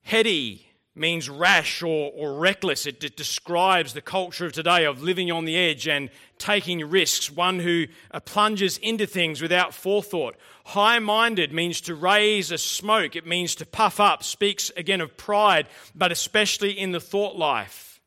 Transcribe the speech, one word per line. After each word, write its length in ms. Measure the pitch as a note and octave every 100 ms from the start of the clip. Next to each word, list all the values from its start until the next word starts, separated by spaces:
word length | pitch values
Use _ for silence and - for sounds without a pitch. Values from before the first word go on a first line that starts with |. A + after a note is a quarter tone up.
Heady 640 | - A3 A3+ F3 B2 F#2+ _ _ _
means 360 | - E3 E3+ C3+
rash 540 | C#3+ F3 F#3 D3+ -
or, 280 | E3+ D#3 C#3+
or 240 | C#3 D3+ C#3
reckless. 480 | F3 G3 F#3 C#3 D3
It 120 | B2+
de-, 120 | D3
describes 800 | - D3 - - E3+ F#3+ F3+ C#3+
the 80 | B2+
culture 460 | - F#3+ F3+ - F3
of 60 |
today 340 | D3+ E3 F3 D#3
of 160 | C3
living 280 | D#3 F3+ F3+
on 140 | E3
the 100 | D#3+
edge 320 | E3 F3 C#3+ D3
and 220 | C#3+ C#3 - - _
taking 500 | - G#3 F3+ F3 D3+
risks, 420 | F#3 D#3+ - -
one 300 | D3 F3+ F#3
who, 240 | F3 E3+ D#3 - -
uh, 80 | -
plunges 600 | - - G#3+ G#3 F#3+ -
into 280 | G#3+ A3+ G#3
things 360 | F#3 E3 D3
without 320 | D#3+ F3+ F3+
forethought. 600 | - F#3+ G#3 G3+ F3+ B2+ - - -
High-minded 880 | - G3+ G#3 A#3 G#3+ G#3+ A#3 G#3 D3+
means 300 | D#3+ F3 E3
to 120 | -
raise 560 | D#3+ F3+ G#3 G#3+ G#3+ D#3+
a 80 | E3
smoke. 560 | - - G3+ A3 D#3
It 120 | E3 E3
means 280 | F3 F3 -
to 100 | D#3
puff 340 | - G#3+ -
up, 240 | G3+ D#3
speaks 480 | - - G#3 G3 - -
again 260 | E3 F#3+
of 140 | D#3+ -
pride, 520 | - G#3 G#3 E3+ - - -
but 160 | - F3+
especially 680 | E3+ - G#3+ G3+ - G3+ G3
in 160 | F#3+
the 80 | F3
thought 360 | - G3+ G3+ F3
life. 640 | D#3 A#2+ G2 - - -